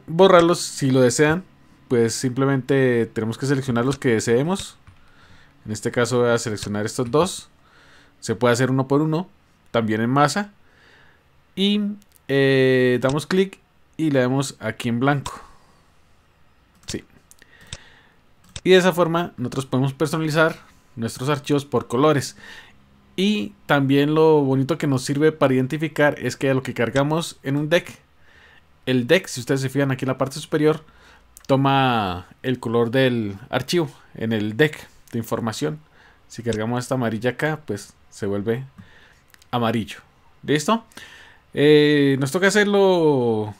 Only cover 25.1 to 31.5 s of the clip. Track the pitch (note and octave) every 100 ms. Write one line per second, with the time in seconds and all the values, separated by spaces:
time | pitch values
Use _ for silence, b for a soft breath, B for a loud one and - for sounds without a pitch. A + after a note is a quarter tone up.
25.1 | C#3 D#3 D#3 C#3 C3 C3 D#3 D#3 D#3 D3
26.1 | - B2 - C#3 C3 C3 A#2+ A2+ C3+ C#3+
27.1 | D#3 E3 - - C#3+ D3+ E3+ F3+ - _
28.1 | _ b b b b _ _ - C3 A#2+
29.1 | E3+ F#3 - A#2 C3+ C3+ C#3 C#3 C3 C3
30.1 | C3 C3+ D3+ - D3+ D3+ D#3 - b b
31.1 | b b - -